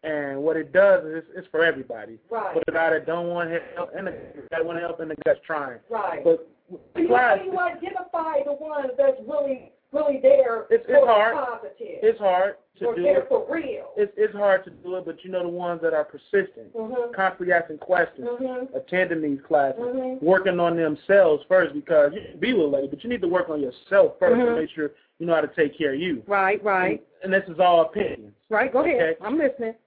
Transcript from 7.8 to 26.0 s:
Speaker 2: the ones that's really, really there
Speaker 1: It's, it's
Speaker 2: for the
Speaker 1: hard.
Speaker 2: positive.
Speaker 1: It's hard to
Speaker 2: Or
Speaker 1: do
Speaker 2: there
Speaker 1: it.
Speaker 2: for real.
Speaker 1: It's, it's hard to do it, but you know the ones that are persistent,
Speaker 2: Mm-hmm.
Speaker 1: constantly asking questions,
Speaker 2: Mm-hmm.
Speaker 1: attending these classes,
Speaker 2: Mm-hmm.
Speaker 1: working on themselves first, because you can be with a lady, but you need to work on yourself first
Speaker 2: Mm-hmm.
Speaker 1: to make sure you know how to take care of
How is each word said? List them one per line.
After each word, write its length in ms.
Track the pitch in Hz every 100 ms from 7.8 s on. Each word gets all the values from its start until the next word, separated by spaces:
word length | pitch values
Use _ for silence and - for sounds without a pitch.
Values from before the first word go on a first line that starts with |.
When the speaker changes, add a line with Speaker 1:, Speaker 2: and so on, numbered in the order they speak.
| 359 381 359 339 320 294 285
Speaker 2:
the 80 |
ones 380 | 285 311 294 262 254
that's 240 | 277 254 220
really, 440 | 294 285 254 - _ _
really 260 | 285 294 269
there 400 | 262 277 254 226 -
Speaker 1:
It's, 140 | 226 -
it's 100 | 269
Speaker 2:
for 80 | 254
the 60 |
Speaker 1:
hard. 220 | 214 220 294
Speaker 2:
positive. 400 | 247 220 - -
Speaker 1:
It's 400 | 220 - 220 226
hard 360 | 202 180 196 - _ _
to 80 | 240
Speaker 2:
Or 80 |
Speaker 1:
do 80 | 196
Speaker 2:
there 160 | 180 185
Speaker 1:
it. 80 | -
Speaker 2:
for 180 | - -
real. 380 | 330 277 - -
Speaker 1:
It's, 180 | - 202 -
it's 180 | 214
hard 300 | 202 202 190
to 60 | 185
do 260 | - 180 185
it, 80 |
but 180 | 165 160
you 80 | 185
know 120 | 185
the 60 | 175
ones 320 | 175 175 170
that 100 | 165
are 120 | 156
persistent, 680 | 151 143 _ 202 - - -
Speaker 2:
Mm-hmm. 380 | 233 220 254 240
Speaker 1:
constantly 380 | 240 190 185 180
asking 240 | 175 170 156
questions, 480 | - 180 165 - 240
Speaker 2:
Mm-hmm. 480 | 240 262 254 254
Speaker 1:
attending 460 | - - 180 180 165
these 200 | 151 139 -
classes, 340 | 151 139 226
Speaker 2:
Mm-hmm. 420 | 240 262 254 262
Speaker 1:
working 340 | 156 190 190 175
on 180 | 170 170
themselves 640 | 160 147 - 196 175 147 -
first, 280 | 185 160
because 380 | 147 - 156 143
you 80 | 190
can 180 | 175 -
be 140 | 214
with 100 | 233
a 40 | 151
lady, 200 | 139 139
but 160 | 143
you 60 | 233
need 100 | 247
to 80 | 180
work 220 | 180 175
on 100 | 151
yourself 540 | 135 - - 196 180 -
first 180 | 180 196
Speaker 2:
Mm-hmm. 140 | 240
Speaker 1:
to 60 | 233
make 80 | 156
sure 220 | - 147 - _ _
you 80 | 170
know 80 |
how 80 | 165
to 60 | 151
take 280 | - 147 -
care 160 | 147
of 80 | 135